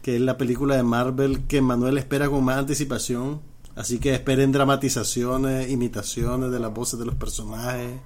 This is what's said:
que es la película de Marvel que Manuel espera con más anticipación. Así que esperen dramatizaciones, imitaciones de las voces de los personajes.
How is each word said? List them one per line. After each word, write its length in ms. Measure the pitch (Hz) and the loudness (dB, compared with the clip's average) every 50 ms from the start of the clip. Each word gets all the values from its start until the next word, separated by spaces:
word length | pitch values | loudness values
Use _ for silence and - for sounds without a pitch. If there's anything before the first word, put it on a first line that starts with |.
que 140 | - 135 123 | -2 0 2
es 60 | 120 | 2
la 140 | 127 131 123 | 2 2 2
película 380 | 123 135 120 123 117 139 139 139 | 0 0 0 0 0 2 2 2
de 80 | 131 123 | 4 4
Marvel 640 | 117 117 120 123 131 131 131 139 135 135 131 - | 4 2 2 2 0 0 0 0 0 0 0 -2
que 140 | - - 139 | 0 2 4
Manuel 360 | 131 127 123 120 123 127 139 | 4 4 4 2 2 2 2
espera 300 | 143 131 - 143 139 147 143 | 0 0 -2 0 0 2 2
con 140 | 143 139 131 | 2 2 2
más 140 | 131 131 | 2 2
anticipación. 840 | 135 139 135 147 139 151 131 127 110 - - 123 120 127 139 147 151 - - - - - - - | 0 0 -2 -2 -2 -2 -2 -2 -4 -2 -2 -2 -2 -2 -4 -6 -8 -10 -14 -18 -18 -18 -16 -12
Así 240 | - 110 110 120 113 | -8 -4 -4 -2 0
que 140 | 123 139 131 | 2 2 2
esperen 360 | 127 - 139 131 127 139 139 | 2 2 2 4 4 6 4
dramatizaciones, 1160 | 131 139 139 135 139 135 139 131 - 123 107 - - 123 120 123 127 131 135 135 135 131 131 127 | 6 4 4 4 4 2 2 0 0 0 -2 -2 -2 0 0 0 0 0 0 0 0 -2 -2 -2
imitaciones 840 | 139 123 123 117 - 107 104 - - 123 117 120 123 127 127 127 | 0 0 0 -2 -2 -4 -6 -6 -4 -2 -2 0 0 -2 -2 -2
de 80 | 127 120 | -2 -2
las 140 | 117 110 107 | -2 -4 -4
voces 240 | 113 123 - - | -4 -4 -4 -4
de 80 | 117 117 | -4 -4
los 80 | 117 - | -4 -4
personajes. 840 | - - - - - 113 107 110 113 - 123 127 123 120 120 123 131 - | -4 -4 -4 -6 -6 -8 -8 -8 -6 -6 -4 -4 -4 -6 -8 -10 -12 -14